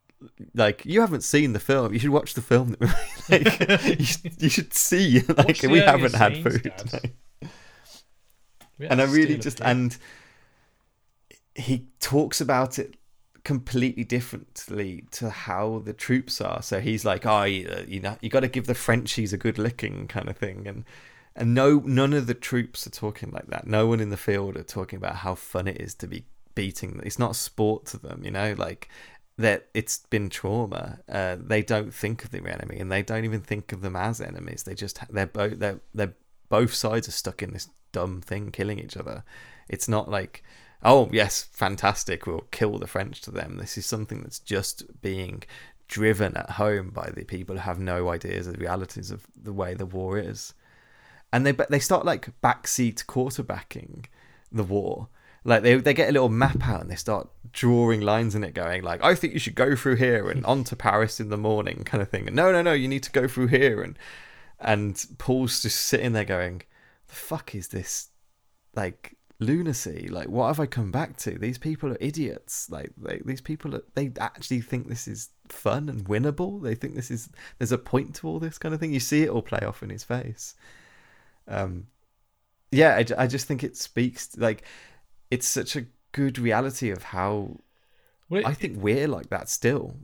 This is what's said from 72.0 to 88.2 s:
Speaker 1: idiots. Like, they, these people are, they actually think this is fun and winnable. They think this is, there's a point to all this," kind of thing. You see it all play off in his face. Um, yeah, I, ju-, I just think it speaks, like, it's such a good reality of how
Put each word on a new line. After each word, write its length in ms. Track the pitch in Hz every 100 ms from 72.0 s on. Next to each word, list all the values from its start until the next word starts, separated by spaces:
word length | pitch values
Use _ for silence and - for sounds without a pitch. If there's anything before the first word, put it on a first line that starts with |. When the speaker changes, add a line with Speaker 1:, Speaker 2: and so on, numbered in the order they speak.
Speaker 1:
idiots. 680 | 139 156 131 - - - -
Like, 200 | 76 - -
they, 240 | - -
these 160 | - 131
people 320 | - 156 147 135
are, 60 | -
they 160 | - 139 127
actually 440 | 127 - - 127
think 260 | 117 123 -
this 180 | 117 -
is 220 | 104 - _ -
fun 400 | - 104 123 151
and 160 | 120 95
winnable. 540 | 104 143 147 180 202
They 120 | 131
think 200 | 113 135 -
this 140 | 123
is, 180 | 120 - - - -
there's 140 | 120
a 60 | 120
point 360 | - 127 143 -
to 100 | 160
all 100 | 160
this," 180 | 160 -
kind 160 | 156
of 60 | 156
thing. 120 | 160
You 80 | 135
see 220 | 123 151
it 60 | 156
all 140 | 117
play 180 | - 104
off 220 | 101 -
in 60 | 104
his 120 | 98
face. 500 | - 123 120 107 - - - - - _ _ _ _ _ -
Um, 380 | 101 95 90 98 _ _ _ _ _ _ _ _
yeah, 240 | 131 156 110
I, 60 |
ju-, 100 | 117 -
I 100 | 127
just 180 | 131 -
think 160 | 135
it 140 | 143 -
speaks, 600 | - - 123 123 - -
like, 280 | 113 107 - - - - _ - -
it's 160 | 123 -
such 300 | - - 151
a 100 | 123 _ _
good 260 | - 139 127
reality 520 | 117 107 131 127 120
of 120 | 92
how 560 | - 92 98 104 98 - _ _ _ _ _ _